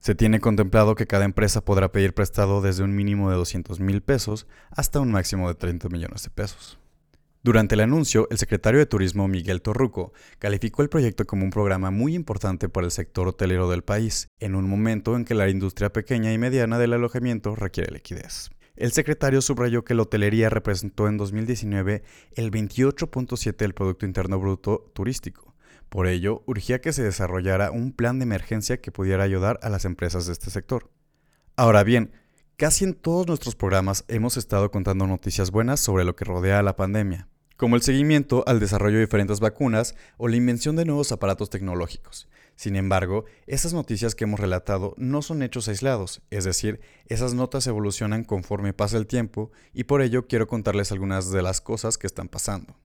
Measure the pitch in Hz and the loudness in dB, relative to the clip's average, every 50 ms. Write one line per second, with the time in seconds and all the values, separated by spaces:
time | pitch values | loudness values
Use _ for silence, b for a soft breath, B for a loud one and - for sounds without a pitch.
0 | - - 107 - 113 110 110 110 - 117 110 101 107 95 92 113 107 104 110 - | 0 0 2 4 4 4 4 4 4 2 4 4 2 4 6 6 6 6 4 2
1 | 113 - - 101 101 101 92 - 107 101 - 110 - - 101 95 95 92 - 101 | 0 0 2 2 2 2 2 2 2 2 2 0 0 2 2 4 4 2 2 2
2 | 98 95 - - 101 - - - 104 98 101 101 98 98 92 92 98 98 98 101 | 2 2 2 0 -2 -2 2 0 2 2 2 2 2 0 0 0 0 0 0 0
3 | 101 101 101 101 101 98 92 90 90 - - 92 87 - 101 87 95 95 98 101 | 0 0 0 0 2 2 2 0 0 -2 -4 -6 -6 -6 -6 -2 0 0 0 0
4 | - - 139 123 - - 104 107 - B B B B B B - 147 - - 147 | 2 2 0 0 0 -2 -6 -8 -8 B B B B B B -4 -2 0 0 0
5 | 139 123 110 98 87 - - 95 92 87 85 - - 90 85 85 - 87 87 85 | 0 2 2 2 0 0 -2 -2 -2 -2 -2 -4 -4 -4 -4 -4 -6 -6 -6 -6
6 | 82 - - 110 - - - - 98 104 - - - - - - _ _ _ _ | -6 -8 -10 -12 -12 -12 -8 -8 -8 -8 -8 -14 -20 -20 -20 -20 _ _ _ _
7 | _ _ _ _ _ _ _ _ _ 120 113 110 110 98 113 107 107 113 139 160 | _ _ _ _ _ _ _ _ _ 6 6 6 6 6 4 4 4 4 4 2
8 | 156 - - 110 107 - - 104 - - - 101 - 110 113 143 151 139 - 104 | 2 2 4 2 2 2 0 -4 -2 -2 -2 0 2 4 6 6 4 4 2 0
9 | 95 92 87 101 98 95 95 92 82 98 95 90 - - 107 117 131 120 - - | 0 0 0 0 0 0 0 -2 -2 -2 -4 -2 -2 -2 0 0 0 0 0 -4
10 | 90 - B B B B B B - 104 101 98 - 113 - - 143 147 - 160 | -8 -8 B B B B B B -4 -2 -2 -2 -2 -4 0 0 0 2 2 2
11 | 135 117 98 - 110 - - 98 95 95 92 107 104 101 95 95 95 95 95 101 | 2 2 2 -2 -4 -2 0 -2 -2 0 0 0 2 2 2 0 0 -2 0 0
12 | 120 147 160 175 160 - 110 101 - 101 95 87 - 92 - 98 87 87 - - | 0 0 -2 -2 -4 -4 -6 -4 -2 -4 -4 -2 -4 -4 -2 -2 -4 -2 -4 -6
13 | 90 - - - 92 92 92 - 98 92 90 90 90 90 90 87 - - 101 107 | -8 -6 -4 -2 -2 -2 0 0 0 0 2 2 2 0 0 -2 -2 -2 -2 0
14 | 113 110 - - - - _ _ - 104 95 95 95 95 98 101 107 113 113 104 | 0 -2 -2 -4 -8 -10 _ _ -6 -4 -2 -2 0 0 0 0 0 0 0 -2
15 | 101 - 113 120 120 - 120 107 98 98 95 98 95 95 - - 101 101 - 113 | -2 -2 -2 -2 -2 -2 0 2 2 2 2 0 -2 -4 -2 -2 -2 -2 -2 -4
16 | 104 - 131 117 110 110 110 110 117 127 127 131 120 113 113 120 120 120 120 120 | -4 -2 -2 0 0 0 0 0 0 0 0 0 0 0 2 0 2 2 2 0
17 | 120 120 - 131 120 123 120 110 - 104 104 - 101 95 - - 87 85 - - | 0 -2 -2 -2 -2 -2 -2 -2 -4 -6 -6 -4 -6 -6 -4 -4 -6 -6 -6 -12
18 | - - - 92 - - - - - - - b b b b - - 120 - - | -12 -12 -12 -12 -12 -12 -14 -14 -14 -14 -18 b b b b -4 -4 0 0 0
19 | 151 - 151 - - 139 131 135 131 - 143 117 123 120 117 120 113 - 123 117 | 0 0 0 0 2 2 2 2 2 2 0 0 0 0 0 0 0 0 2 2
20 | 110 107 - 107 104 104 104 113 110 110 110 110 - - 101 95 104 101 - - | 2 2 0 0 2 2 4 4 4 4 2 0 0 -2 -2 -2 -4 -8 -2 0
21 | 107 104 104 104 104 98 98 107 110 110 123 104 107 107 101 98 95 95 104 104 | 0 0 0 -2 -4 -4 -4 -4 -2 -2 -4 -4 -2 -2 -2 0 0 0 -2 -4
22 | B B B B B B B - 113 110 98 113 110 101 - - 127 135 135 - | B B B B B B B -4 -4 -2 -2 -2 -4 -4 0 2 2 2 2 0
23 | - - - 131 127 120 123 120 - 110 101 - 110 101 92 - 98 95 92 - | -6 -6 -4 -6 -6 -4 -6 -4 -4 -4 -2 -2 -2 -2 -2 -2 -2 -2 -2 -2
24 | - 98 92 - 92 92 98 95 92 98 98 92 - - 104 - - - _ - | -4 -4 -2 -2 -2 0 -2 0 0 0 -2 -2 0 -2 -2 -2 -2 -10 _ -6
25 | 98 110 131 - - - - - - - _ b b b b b b b - 98 | -4 -4 -4 -4 -8 -12 -14 -14 -20 -20 _ b b b b b b b -4 0
26 | 90 92 90 90 87 98 110 - - - 127 107 92 - 123 127 - 156 156 139 | 0 2 0 0 0 0 -2 -2 -4 -6 -6 -6 -2 -2 -2 0 0 -2 -2 0
27 | 131 107 92 - 98 87 87 92 90 95 95 95 101 90 73 117 117 135 131 - | -2 -2 0 -2 -2 -2 -2 -2 0 2 2 2 2 0 -2 -4 -4 -6 -4 -2
28 | 120 117 123 131 131 120 107 92 - - 110 110 107 - 127 123 - - - - | -2 0 0 0 0 0 -2 -2 -2 -2 -4 -4 -2 -2 -4 -4 -6 -12 -6 -4
29 | 95 95 95 95 98 98 95 95 92 101 120 - - 113 104 95 - 95 87 - | 0 0 2 2 2 2 2 2 0 0 -2 -2 -2 -4 -4 -2 -2 -4 -4 -2
30 | - 87 82 90 85 87 85 - - 82 85 101 - - 131 120 - - _ _ | -4 -4 -2 -4 -4 -4 -6 -8 -8 -8 -8 -8 -6 -4 -4 -6 -6 -8 _ _
31 | _ _ _ _ _ _ _ _ _ - _ - 127 117 110 104 101 104 120 120 | _ _ _ _ _ _ _ _ _ -14 _ 4 6 8 8 8 8 8 6 4
32 | 110 104 b b b b b b b _ _ _ - 156 160 - 196 190 185 - | 2 0 b b b b b b b _ _ _ 0 2 2 2 2 0 -2 -2
33 | _ 160 165 175 185 170 170 143 - 123 117 - - 98 92 95 95 95 98 - | _ 0 0 0 0 0 -2 -2 -2 -6 -6 -2 -2 2 2 2 2 2 0 -2
34 | - - 117 113 107 123 - 127 113 - - 101 98 104 - 104 92 95 98 95 | -4 -4 -4 -2 -2 0 -2 -4 -4 -2 0 2 2 2 0 -2 0 0 0 2
35 | 95 95 95 87 - 95 87 - 98 90 92 107 113 120 139 147 - - 101 92 | 2 0 0 -2 -2 -4 -2 0 -2 0 2 0 2 2 2 0 0 2 2 2
36 | 90 90 87 - 101 95 92 90 90 95 98 101 101 98 92 - 98 95 101 107 | 2 2 0 -4 -6 -4 -4 0 2 2 4 4 4 2 0 0 -2 -2 0 0
37 | 104 98 90 85 95 - _ _ _ _ _ _ - 117 117 120 117 - 131 135 | 0 0 -2 -6 -8 -14 _ _ _ _ _ _ 2 4 4 4 4 4 2 4
38 | 143 151 156 147 139 - 123 123 127 - 127 113 104 98 104 101 101 104 104 107 | 4 4 4 4 4 2 0 0 2 4 2 2 2 2 0 2 2 4 4 4
39 | 110 104 - 107 101 95 104 98 104 107 107 - 147 131 110 107 117 - - B | 2 2 2 0 2 2 0 0 0 -2 0 0 0 0 2 2 0 -2 -6 B
40 | B B B B 110 120 113 120 123 123 120 117 117 151 151 160 170 165 147 143 | B B B B -2 0 2 2 2 2 0 0 -2 -2 0 0 0 0 0 0
41 | 147 - 117 104 - 98 95 90 104 98 - 98 98 95 90 87 87 - - - | 0 -2 -2 -2 0 -2 0 -2 -4 -6 -6 -6 -6 -4 -4 -4 -4 -6 -8 -14
42 | - - - - - b b b b b b b - 104 98 98 95 98 98 95 | -16 -16 -18 -20 -20 b b b b b b b -6 -4 -2 0 0 2 2 2
43 | 98 90 95 107 110 B B B B B 135 135 - 175 165 170 143 - 117 104 | 2 0 -2 -4 -4 B B B B B -4 -2 -2 -2 -2 -4 -2 -2 -4 -2
44 | 113 117 110 - 113 104 104 101 101 95 90 92 - - 101 95 92 - - - | -2 -2 -2 -2 -2 -2 -2 0 0 0 -2 -2 -2 -2 -4 -2 -2 -6 -6 -6
45 | 127 127 135 147 147 - 165 151 135 117 - 127 110 107 104 98 120 139 131 113 | -4 -2 -2 -2 -2 -4 -4 -4 -4 -4 -4 -6 -6 -4 -6 -2 0 0 0 0
46 | 98 - - - - _ - 104 92 95 90 - - 107 107 - b b b b | -2 -6 -10 -14 -14 _ -6 -4 -2 -2 -2 -2 -2 -2 -4 -4 b b b b
47 | b - 120 107 123 127 120 123 127 123 - 139 120 127 117 107 107 101 98 - | b -6 -2 -2 0 0 0 -2 -2 -2 -2 -4 -2 -2 -2 -2 -2 -2 -2 -2
48 | 117 104 107 110 113 - 107 95 87 - 104 101 101 101 92 - 104 101 107 113 | -4 -2 -2 -4 -2 -4 -4 -4 -4 -4 -6 -4 -2 -4 -2 -2 -2 0 0 -2
49 | 110 107 - 123 117 110 - - 107 107 b b b b b - 120 - 143 143 | -2 0 -2 -2 -2 -2 -4 -8 -8 -8 b b b b b -8 -2 0 2 2
50 | 135 123 113 127 120 - - 117 110 110 - 117 101 110 98 101 101 92 104 95 | 2 2 2 0 -2 0 0 0 0 0 -2 -2 -2 0 0 0 0 -2 -2 -4
51 | 95 98 95 95 92 92 95 98 90 90 95 - - - 113 113 - 110 110 - | -4 -2 -2 -2 -2 -2 0 0 0 0 -2 -4 -4 -4 -6 -4 -2 -4 -4 -4
52 | - 95 - - 87 90 - 104 - - 104 95 - - - _ _ _ | -6 -8 -8 -8 -12 -12 -8 -8 -6 -6 -6 -6 -8 -14 -20 _ _ _